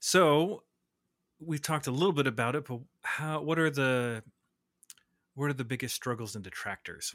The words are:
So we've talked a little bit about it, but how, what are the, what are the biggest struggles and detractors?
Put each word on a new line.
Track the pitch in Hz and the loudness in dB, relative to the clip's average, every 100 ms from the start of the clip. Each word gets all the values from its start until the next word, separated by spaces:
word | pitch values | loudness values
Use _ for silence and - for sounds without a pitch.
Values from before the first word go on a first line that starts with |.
So | - 180 170 147 175 208 _ _ _ _ _ _ _ - | 2 6 8 6 4 -2 _ _ _ _ _ _ _ -14
we've | 160 151 | -6 -4
talked | 143 156 139 | -2 -2 0
a | |
little | 127 185 | 2 2
bit | 156 135 | 4 2
about | 113 120 143 | 2 0 -2
it, | 135 | -4
but | 123 131 _ | -10 -12 _
how, | - - 156 156 | -8 -6 -4 -4
what | 147 160 | 0 2
are | 160 | 2
the, | 139 131 127 123 113 - _ _ _ _ _ - - _ _ _ | 2 2 2 0 -4 -10 _ _ _ _ _ -20 -20 _ _ _
what | - 143 | -4 -2
are | |
the | 135 | -2
biggest | 120 127 123 | -4 -4 -4
struggles | - - 117 110 | -6 -4 -4 -6
and | 107 | -10
detractors? | 95 - 104 95 - 85 - | -10 -10 -8 -8 -10 -10 -10